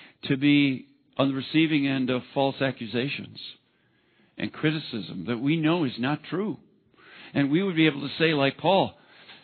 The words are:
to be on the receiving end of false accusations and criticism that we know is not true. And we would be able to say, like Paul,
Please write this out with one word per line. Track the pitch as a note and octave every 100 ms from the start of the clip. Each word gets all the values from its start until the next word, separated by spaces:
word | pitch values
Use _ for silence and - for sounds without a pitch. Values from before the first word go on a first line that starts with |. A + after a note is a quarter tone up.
| - _ -
to | C3+
be | C#3+ C#3+ C#3+ C3 - _ _ -
on | C3+
the | C3+
receiving | B2+ D#3 D#3+ D#3 C#3
end | C3+ B2+
of | B2+ -
false | C#3 C3+ B2+
accusations | C3+ - A2+ A#2+ C#3 - - G#2+ - - _ _ _ _ _ _ _ -
and | G2
criticism | - D#3 D#3 - A2+ E2+ F#2 F2
that | A#2+
we | C#3 E3
know | D3+ F3
is | C3+ G#2+
not | B2+ D3 -
true. | E3 G#3 B2+ _ _ _ _ - - -
And | - C#3
we | D#3+
would | G3 D#3+
be | D#3
able | C#3+
to | C3+ -
say, | D#3+
like | D3+ C3+ -
Paul, | E3 F#3+ A#2 - _ - - -